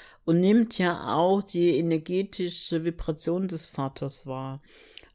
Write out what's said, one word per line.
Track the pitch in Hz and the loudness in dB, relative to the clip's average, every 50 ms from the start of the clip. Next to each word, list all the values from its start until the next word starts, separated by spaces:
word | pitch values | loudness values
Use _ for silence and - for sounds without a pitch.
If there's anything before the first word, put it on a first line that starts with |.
| - - - _ _ | -20 -20 -20 _ _
und | 165 165 175 | 2 4 4
nimmt | 180 196 214 240 220 233 - - | 6 6 6 6 4 2 0 0
ja | 180 175 170 - - - 117 | 0 0 0 -2 -2 -2 2
auch | 156 170 185 190 202 | 2 4 4 2 2
die | 190 - - 170 175 175 147 | 0 -2 0 2 2 4 4
energetische | 139 170 165 160 156 156 - 180 190 196 - - - 180 175 170 - - - 170 160 165 | 2 2 2 0 0 -2 -2 -2 -2 -2 -4 -4 -6 -6 -6 -6 -8 -6 -4 -4 -2 -2
Vibration | 170 165 - - - 156 156 - 170 170 185 190 | -4 -6 -4 -4 -6 -6 -4 -2 -2 -2 -2 -2
des | 185 170 160 - | -4 -4 -6 -8
Vaters | - - - 135 135 - - 143 139 - - - | -8 -6 -6 -6 -6 -6 -6 -8 -6 -6 -6 -8
wahr. | 135 131 131 135 135 135 143 - _ - - - - - - - - | -8 -8 -8 -8 -10 -10 -12 -14 _ -20 -20 -20 -20 -20 -20 -20 -12